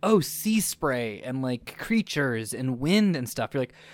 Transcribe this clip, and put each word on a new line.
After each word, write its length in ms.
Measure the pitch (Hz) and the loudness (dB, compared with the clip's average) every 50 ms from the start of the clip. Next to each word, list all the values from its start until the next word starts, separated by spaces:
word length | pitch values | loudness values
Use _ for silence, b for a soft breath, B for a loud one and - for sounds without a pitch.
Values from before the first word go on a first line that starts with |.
| - | 0
"Oh, 160 | 196 220 202 | 4 4 4
sea 400 | 151 - - - - 214 220 220 | 4 2 -2 -4 -2 0 0 2
spray 640 | 196 - - - - 147 131 123 120 113 104 98 - | 0 0 -4 -2 -2 -2 0 0 -2 -4 -6 -8 -8
and, 180 | 127 127 135 | -6 -6 -4
like, 360 | 131 127 127 120 - - - - | -2 -2 -4 -4 -6 -10 -14 -10
creatures 760 | - - 226 226 - - - 151 143 131 120 113 113 107 - | -4 0 0 0 0 0 -2 -2 0 0 0 -2 -4 -6 -6
and 260 | 110 131 131 127 120 | -4 -2 -2 -2 -2
wind 340 | 135 156 190 214 214 202 175 | 2 4 4 6 6 4 2
and 140 | 143 123 117 | 0 -2 -6
stuff." 240 | - - 117 - - | -4 -4 -4 -2 -2
You're 80 | 143 | -2
like, 120 | 127 - - B B B | -2 -2 -4 B B B